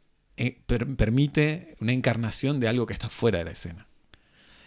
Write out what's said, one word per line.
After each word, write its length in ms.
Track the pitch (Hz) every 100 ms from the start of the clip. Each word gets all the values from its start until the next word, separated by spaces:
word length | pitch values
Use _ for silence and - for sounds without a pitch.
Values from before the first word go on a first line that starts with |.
| _ _ _ -
eh, 240 | 123 -
per-, 320 | - 120 139 127
permite 800 | 107 123 143 151 151 156 - -
una 120 | 110
encarnación 680 | 127 123 113 113 - 135 147
de 100 | 110
algo 180 | 123 113
que 80 |
está 160 | 98 110
fuera 280 | - 117 90
de 60 |
la 60 | 82
escena. 360 | - 85 82 - _ _ - _ _ _ -